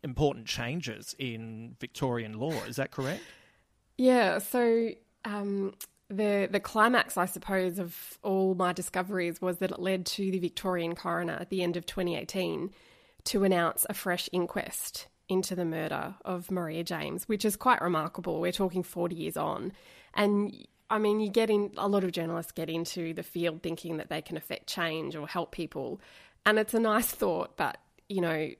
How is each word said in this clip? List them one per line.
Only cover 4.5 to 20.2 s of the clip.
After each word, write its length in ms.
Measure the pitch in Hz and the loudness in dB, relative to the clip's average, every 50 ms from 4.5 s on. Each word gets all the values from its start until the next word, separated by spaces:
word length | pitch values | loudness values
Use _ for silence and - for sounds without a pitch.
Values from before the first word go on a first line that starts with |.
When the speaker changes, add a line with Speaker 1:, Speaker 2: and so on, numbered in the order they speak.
| - 247 240 233 226 226 226 226 - - _ _ _ _ _ | 2 2 4 6 4 4 2 0 -4 -8 _ _ _ _ _
Speaker 2:
um, 500 | 220 208 208 202 202 202 196 196 196 196 _ - - _ _ _ _ | -6 -6 -4 -4 -2 -2 -2 -2 -4 -6 _ -16 -16 _ _ _ _
the, 400 | - 95 214 - 202 202 196 185 | -2 0 2 4 4 4 2 2
the 100 | 190 202 | 0 -2
climax, 560 | - - - 220 214 233 254 247 - - - | -2 0 4 6 6 6 6 4 2 2 2
I 100 | - 175 | 0 0
suppose, 520 | 185 - 175 - - 196 190 185 185 170 190 | 0 0 -8 -4 0 0 2 2 2 0 -2
of 400 | 180 170 170 - - - - - - | -6 -6 -6 -12 -16 -16 -18 -8 -2
all 320 | 208 190 190 190 190 190 | 0 2 4 4 4 4
my 180 | 180 185 180 180 | 4 2 2 2
discoveries 680 | 180 180 - - 185 185 185 208 185 175 170 165 - | 0 -4 -2 -2 -2 -2 0 0 -2 0 -2 -2 -2
was 180 | - 185 180 175 | -2 -2 0 0
that 120 | 196 185 | 0 -2
it 100 | 185 - | -2 -2
led 240 | 180 190 190 190 180 | 0 0 0 0 0
to 240 | - - - 196 190 | -4 -2 0 0 0
the 80 | 185 190 | 0 2
Victorian 560 | 175 170 - - - 190 185 175 170 165 170 | 0 -2 -2 -2 -2 0 0 0 0 -2 -4
coroner 440 | - - 180 170 170 175 165 156 - | -4 -2 -2 0 0 0 -2 -4 -6
at 80 | 175 - | -6 -4
the 140 | 190 190 180 | -2 0 0
end 140 | 175 170 | 0 0
of 100 | 180 170 | -2 -4
twenty 300 | - - - 185 175 170 | -4 -4 -2 -2 0 -2
eighteen 540 | 160 - 165 - 196 185 170 165 151 160 190 - - - - - - _ _ _ _ - | -2 -4 -4 -2 -2 -2 0 -2 -2 -4 -6 -8 -12 -20 -20 -20 -20 _ _ _ _ -6
to 200 | - - 208 196 | 0 2 4 6
announce 420 | 190 190 175 170 160 - - - - | 6 6 6 4 2 2 0 -2 -2
a 60 | 196 | -2
fresh 340 | - - 190 175 175 - - - | -4 -2 -2 -2 -2 -2 -2 0
inquest 760 | 180 175 170 - 208 - - - - - - - - - - _ _ _ _ | 0 0 0 -2 -4 -4 -4 -6 -8 -8 -8 -8 -10 -12 -12 _ _ _ _
into 260 | 190 185 190 - 190 | 0 2 2 0 -2
the 100 | 180 175 | -2 0
murder 500 | 165 160 160 160 160 151 - - - 190 - - | 0 0 -2 -2 -2 -2 -4 -4 -6 -8 -10 -6
of 260 | - 185 180 180 - | -6 -4 -4 -4 -4
Maria 340 | 196 185 175 160 156 165 170 | -2 -2 -2 -2 -2 -4 -4
James, 440 | 170 180 160 151 143 139 185 - - | -4 -4 -4 -4 -4 -4 -6 -2 -2
which 160 | 220 202 - | -2 2 2
is 120 | 214 202 | 2 0
quite 240 | 202 - 254 247 - | 2 4 4 4 4
remarkable. 600 | - 175 180 156 156 165 - - 170 180 160 156 | 4 2 2 2 0 -2 -4 -6 -4 -4 -2 0
We're 120 | 170 175 180 | 0 0 0
talking 300 | - 196 185 165 185 175 | 2 0 0 0 -2 -4
forty 320 | - - 175 175 175 170 | -4 -2 -2 -2 -2 -2
years 220 | 170 156 156 160 | -2 -6 -4 -2
on. 360 | 160 156 156 160 - - 185 208 - - - - - - - - | -2 -2 -2 -2 -2 -4 -6 -8 -10 -20 -20 -20 -20 -20 -8 0
And, 520 | - | 2